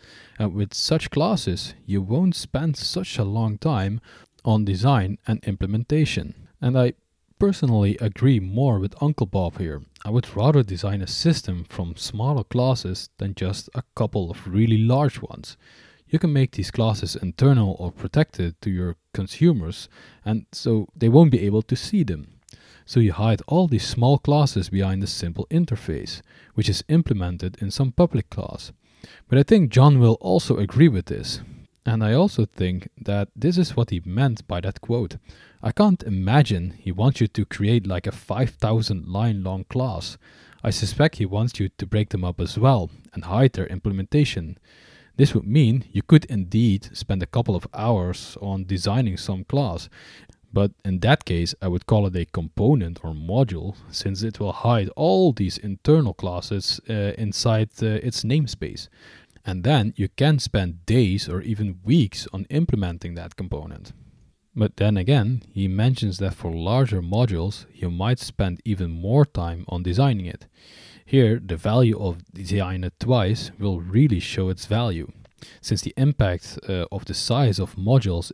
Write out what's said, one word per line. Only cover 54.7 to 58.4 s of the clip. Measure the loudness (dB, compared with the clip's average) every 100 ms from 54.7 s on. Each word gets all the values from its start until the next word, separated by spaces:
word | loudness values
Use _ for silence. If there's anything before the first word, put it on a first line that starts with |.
| 2 0 -2
all | 2 4 4
these | 2 -2 -4
internal | -8 -4 2 4 4
classes, | -2 -6 -6 -6 -6 -4 -6 -4
uh, | -2 -2 -2
inside, | -6 -2 2 2 0 -2
uh, | -2
its | -2 -4 -4
namespace. | 0 0